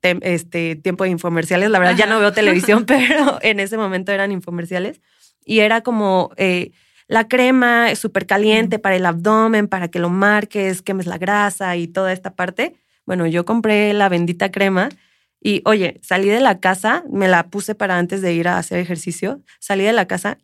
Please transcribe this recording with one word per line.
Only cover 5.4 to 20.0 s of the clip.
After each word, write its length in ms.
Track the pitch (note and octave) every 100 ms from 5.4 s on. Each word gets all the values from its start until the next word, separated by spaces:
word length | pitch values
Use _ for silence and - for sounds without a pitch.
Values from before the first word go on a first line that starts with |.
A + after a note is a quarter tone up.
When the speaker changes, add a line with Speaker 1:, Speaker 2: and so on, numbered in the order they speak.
Speaker 1:
y 140 | - G#3+
era 240 | G#3+ A3+
como, 480 | A#3 A3 G3+ F#3 - -
eh, 320 | F#3+ F3+ - - _ _ -
la 220 | A3+ A3+
crema 640 | B3+ B3+ C4 A#3+ A#3 A#3
es 80 | A3
súper 260 | G#3+ G3 G#3+
caliente 500 | G3+ G#3+ A3 A3 A3+
Speaker 2:
Ujú. 60 |
Speaker 1:
para 140 | G3 F#3
el 80 |
abdomen, 640 | F3+ E3+ G3 A3 A3 A3 G#3
para 200 | F#3 E3+
que 100 | F3
lo 100 | F3
marques, 720 | F#3 G3+ G#3 G#3 G#3 F#3+ F#3
quemes 260 | F#3+ F#3+ F3
la 120 | F3
grasa 580 | F#3 G#3 G3+ - F#3 F3
y 100 | E3+
toda 280 | F3+ F#3+
esta 200 | F#3 F#3
parte. 420 | - F3+ F#3 D#4+ - _ _
Bueno, 220 | - F#3 E3
yo 180 | E3+
compré 480 | F3 A3+ G#3+ G#3 G#3
la 160 | G#3 G3
bendita 420 | F3 E3+ F3 G3
crema 380 | G3 G3 F#3 A#3+ - _ _ _ _
y, 220 | G#3 G3+ G#3
oye, 340 | G#3+ F3+ -
salí 280 | - F#3 G3+
de 100 | A3+
la 200 | C4+ F#3+
casa, 440 | F#3 F#3 G#3+ D#4+ E4+
me 180 | G3 F#3
la 220 | F3 F3
puse 240 | G3+ G3+
para 240 | G#3+ G3+ F3+
antes 240 | F3 G3
de 100 | F#3
ir 160 | E3+ F3
a 80 | F3+
hacer 220 | E3+ F3+
ejercicio, 640 | F3+ E3 F3 E3 F#3+ C#4 - _
salí 260 | - G3
de 80 | G3+
la 140 | A3+